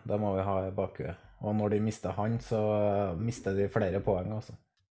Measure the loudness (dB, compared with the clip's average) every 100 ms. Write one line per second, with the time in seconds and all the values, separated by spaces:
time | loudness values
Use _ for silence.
0 | -2 0 0 0 2 0 -2 -2 -4 -4
1 | -8 -10 -14 -8 -2 2 2 2 0 -2
2 | -4 -2 0 -2 0 0 2 4 4 4
3 | 0 0 -2 -2 -2 0 2 2 2 0
4 | 0 0 0 -6 -8 -16 _ _ _